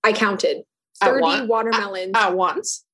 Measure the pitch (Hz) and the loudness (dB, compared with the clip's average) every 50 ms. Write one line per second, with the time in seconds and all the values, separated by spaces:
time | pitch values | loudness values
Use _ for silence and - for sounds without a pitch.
0 | - 220 214 - 220 202 196 190 - - - - - _ _ _ _ _ _ - | 2 2 2 2 0 0 0 0 -2 -2 -2 -4 -8 _ _ _ _ _ _ 0
1 | - 262 254 269 247 - - 277 254 220 226 226 220 233 226 226 202 202 190 185 | 2 2 4 4 2 2 0 0 0 0 0 0 0 0 0 -2 -2 -4 -6 -8
2 | 185 190 190 226 208 185 180 185 185 175 - 359 440 - - - _ _ | -6 -2 0 2 2 2 2 2 0 0 0 -4 -6 -6 -10 -10 _ _